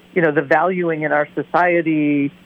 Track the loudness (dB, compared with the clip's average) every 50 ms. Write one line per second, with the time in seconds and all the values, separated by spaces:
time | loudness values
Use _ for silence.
0 | -20 -6 -2 0 0 2 0 0 0 2 0 2 2 0 -2 -2 -2 -2 -2 -4
1 | -2 0 0 0 0 -2 -4 -8 -6 -2 0 0 2 2 2 0 0 0 0 0
2 | 0 0 0 0 -2 -4 -6 -10 _